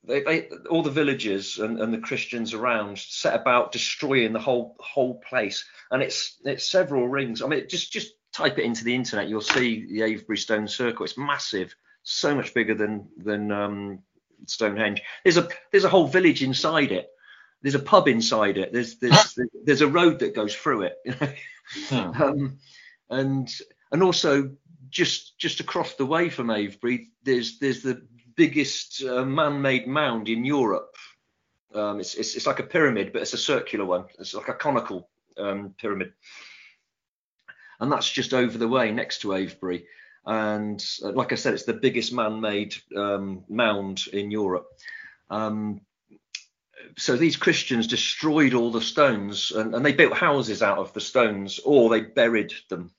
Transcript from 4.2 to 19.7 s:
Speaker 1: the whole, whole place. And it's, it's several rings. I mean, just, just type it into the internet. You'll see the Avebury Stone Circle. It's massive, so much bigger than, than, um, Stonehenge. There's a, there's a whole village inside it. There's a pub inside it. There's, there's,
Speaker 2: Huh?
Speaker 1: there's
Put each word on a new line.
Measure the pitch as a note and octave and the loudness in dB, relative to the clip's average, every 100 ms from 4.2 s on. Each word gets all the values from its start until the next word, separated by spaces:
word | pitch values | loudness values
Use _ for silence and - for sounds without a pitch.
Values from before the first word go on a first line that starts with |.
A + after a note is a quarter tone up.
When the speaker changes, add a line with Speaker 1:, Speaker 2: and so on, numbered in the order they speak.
| A2+ | 4
Speaker 1:
the | A2 | 0
whole, | - B2 A2+ - | 0 0 -2 -12
whole | - - C3 A#2 | -6 -2 -2 -2
place. | - B2+ G#2 - - - - | -4 -2 -2 -6 -10 -20 -4
And | C3 | -2
it's, | C#3 - - - C#3 | -2 -4 -8 -8 -6
it's | C3+ - | -4 0
several | F#3 F#3 C#3 B2 | 2 2 2 0
rings. | C#3 C3 A2 | 0 -2 -4
I | B2 | -2
mean, | D3+ B2+ | -2 -2
just, | F3 - | -6 -6
just | G#3+ - _ _ | -8 -10 _ _
type | - D#3 - | -2 -2 0
it | A#2+ | -2
into | A2+ | -2
the | A2+ B2 | -2 -2
internet. | A#2+ G#2+ G2 | -2 -4 -4
You'll | G#2+ | -4
see | G#2+ C3+ B2 A2+ - | 0 0 0 -2 -6
the | G#2+ | -2
Avebury | A2 A2 - G2+ | -2 -2 -4 -4
Stone | - G#2+ G#2 | 0 -2 -2
Circle. | - A#2+ A2+ - | -2 -4 -2 -6
It's | - | -6
massive, | C#3+ C#3+ - G2+ F2+ - _ _ | -4 -4 -4 -4 -6 -10 _ _
so | - - E3 C#3+ | -8 -2 0 0
much | - | -2
bigger | - A2 G2+ | -2 0 0
than, | G#2 G#2+ G2+ - | 0 -4 -8 -10
than, | G2+ G#2 G#2 | -4 -4 -2
um, | G2+ G2+ G2+ G2+ F#2+ _ _ _ _ - | -2 -2 -4 -8 -12 _ _ _ _ -12
Stonehenge. | - A2 G2+ A2 G2+ - - | -2 -2 0 -2 -2 -8 2
There's | F#3+ E3+ | 4 4
a, | E3+ - _ | 2 -8 _
there's | G3 F#3+ | 4 6
a | |
whole | F#3 D3 | 6 6
village | F3+ F#3 C3+ | 6 6 4
inside | C3+ C3 D#3 D#3+ C#3 | 0 0 0 2 0
it. | F#2 - _ - - - _ | -2 -6 _ -20 -20 -20 _
There's | C#3 C#3 | -2 0
a | |
pub | - G3+ D#3+ | 6 6 8
inside | A2+ A2 A2+ G2+ G2 | 4 2 2 2 2
it. | F#2 | -2
There's, | A#2+ A#2 - | -2 -4 -2
there's, | B2 F3 G#3+ - | 6 6 6 0
Speaker 2:
Huh? | B2 - | -6 -4
Speaker 1:
there's | C3+ | 0